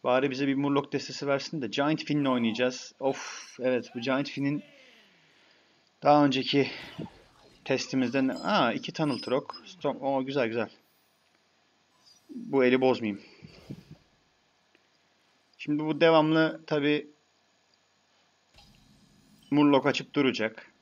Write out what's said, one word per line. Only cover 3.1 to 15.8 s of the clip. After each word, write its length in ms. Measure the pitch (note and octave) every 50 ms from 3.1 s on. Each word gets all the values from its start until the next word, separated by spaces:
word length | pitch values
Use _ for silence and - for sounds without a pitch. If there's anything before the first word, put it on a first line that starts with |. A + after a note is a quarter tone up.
| C#3 - - - - - - - - -
evet, 300 | A#2+ B2+ B2+ A#2+ B2 - -
bu 60 | B2
Giant 300 | A#2 C3+ C3 C3+ C#3+ D3
Finn'in 320 | - C#3 C#3 C#3 D3 C#3+ - - - - - - _ - _ _ _ _ _ _ _ _ _ _ _ _ _ _ _ _ _ _ _ _
daha 220 | - D3 D3 D3 D3
önceki 460 | C#3 B2+ C3 B2+ - - C#3+ C3 B2 - - - - - - - - - - - _ _ _ _ - _ _ _
testimizden, 640 | - C3+ B2 - - - C3 B2+ A#2+ B2 C#3 C3 C3
aa, 440 | - - - F3+ G#3 G3 C#3+ A#2
iki 200 | G#2+ F#2+ - -
Tunnel 260 | - - D#3+ D3 B2+ -
Trog. 340 | - A2+ A#2+ C#3 C#3+ - - - -
Storm, 300 | - - - - D3 B2+ G#2
o 240 | C3+ C3+ C#3 C3+ C3
güzel 240 | C3+ C#3 C#3+ B2 A2+
güzel. 220 | A2 A#2+ A2 G#2 - _ _ _ _ _ _ _ _ _ _ _ _ _ _ _ _ _ _ _ _ _ _ _ _ _ _ - _ _ _ _
Bu 340 | - - - - C#3 C3+ B2+
eli 160 | B2 B2+ C3
bozmayayım. 420 | B2+ C3 B2 A2 A#2 G#2+ G2 - - - - - - - - - - - - - - _ - _ _ _ _ _ _ _ _ _ _ _ _ _ _ _ _ _ _ _ _ _ _ _ _ _ _ _ _ _ _ _ _ _
Şimdi 260 | - - D3+ D3